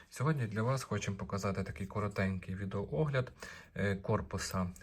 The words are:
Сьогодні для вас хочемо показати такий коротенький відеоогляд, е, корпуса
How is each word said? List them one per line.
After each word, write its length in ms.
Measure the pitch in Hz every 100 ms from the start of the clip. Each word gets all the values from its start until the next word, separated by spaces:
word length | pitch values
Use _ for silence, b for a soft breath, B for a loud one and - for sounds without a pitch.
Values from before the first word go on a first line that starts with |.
| B
Сьогодні 360 | - 143 147 110
для 160 | 101
вас 200 | 117 131
хочемо 340 | - 104 - 98
показати 460 | 95 98 101 95
такий 240 | 95 - 95
коротенький 680 | 104 104 101 95 92 -
відеоогляд, 760 | 92 98 101 101 - 151 131 123 B B B B
е, 220 | - 101 95
корпуса 720 | - 104 - 101 - 95 90 -